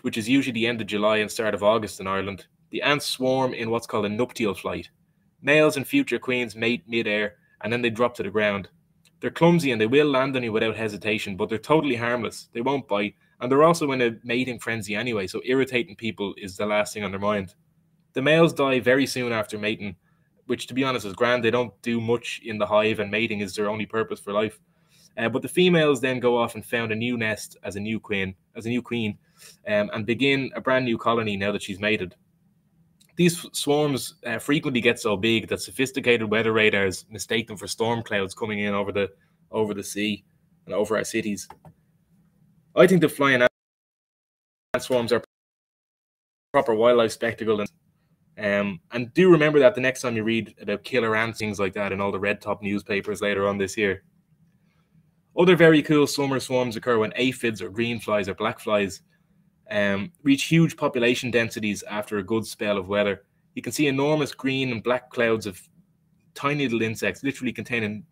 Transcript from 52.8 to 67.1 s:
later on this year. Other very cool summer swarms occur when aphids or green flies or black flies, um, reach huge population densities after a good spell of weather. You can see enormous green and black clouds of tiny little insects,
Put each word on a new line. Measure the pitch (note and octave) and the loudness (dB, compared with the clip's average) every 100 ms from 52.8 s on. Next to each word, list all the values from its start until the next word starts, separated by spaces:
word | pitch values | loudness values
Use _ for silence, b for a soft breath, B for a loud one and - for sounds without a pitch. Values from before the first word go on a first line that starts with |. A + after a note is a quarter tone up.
| - G2+ F#2+ G2 | -2 -4 -2 -4
later | G2+ G2 G2+ | -2 0 0
on | G2+ | 0
this | F#2+ - | -4 0
year. | G2+ F#2 _ _ _ _ _ _ _ _ _ _ _ _ _ - | -2 -2 _ _ _ _ _ _ _ _ _ _ _ _ _ 4
Other | F3+ E3 | 6 8
very | E3 D#3 | 8 8
cool | C#3+ D3+ C#3 | 6 4 4
summer | - C#3 C3 | 0 -2 -2
swarms | - B2+ B2 A2+ | 0 0 0 -2
occur | - A#2 | 0 2
when | G#2+ - | 2 0
aphids | C3 B2+ A#2 G#2+ | -2 0 -4 -4
or | - | -8
green | G2 A#2 A#2 | -4 -4 -4
flies | - G#2+ G2 | -2 -2 -2
or | F#2 | -4
black | G#2+ A#2 | -4 -4
flies, | - G#2 G2 F2 _ _ _ _ _ _ - | -2 0 0 -6 _ _ _ _ _ _ -6
um, | G#2+ G2+ G2 G2+ _ | -2 0 -2 -6 _
reach | C#3 C#3 | 0 2
huge | - E3 D#3+ - | 4 4 4 2
population | C#3+ B2+ A#2+ B2+ B2+ | -2 0 0 0 0
densities | A#2 A2+ - G#2+ G2 | 0 0 -4 -4 -6
after | - G#2 G#2+ G#2 | -6 -8 -6 -6
a | |
good | F#2 A2+ G#2 | -2 -4 -4
spell | - G#2+ G2+ | -6 -2 -2
of | F#2 | -2
weather. | G2+ G2+ F#2+ _ _ _ - | 0 0 -2 _ _ _ -12
You | |
can | B2+ | -8
see | - D3+ | -2 0
enormous | C3+ C#3+ D#3 C#3 | 2 0 0 -2
green | - C3+ C3+ C3 | -4 -4 -2 -4
and | A2+ | -4
black | A2+ B2 - | -2 -2 -4
clouds | - A#2 A2+ G2+ | -2 0 0 -4
of | F#2 - _ _ _ _ _ _ | -12 -18 _ _ _ _ _ _
tiny | - C#3 D3 C3 | -6 -4 -2 0
little | A2+ | 0
insects, | A2 A2 G#2 | -2 -2 -4